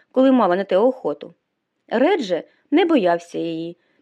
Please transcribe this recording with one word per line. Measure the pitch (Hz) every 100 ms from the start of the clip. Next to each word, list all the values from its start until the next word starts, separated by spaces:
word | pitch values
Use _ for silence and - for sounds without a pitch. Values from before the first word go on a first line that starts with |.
| _
коли | - 269
мала | 254 196 180
на |
те | 196 185
охоту. | 247 254 156 - 170 - _ _ _ _ -
Ред | 214 302 392
же | 202 165 - _ -
не | 302
боявся | 359 302 175 170 - 160
її, | 165 165 165 170 _ _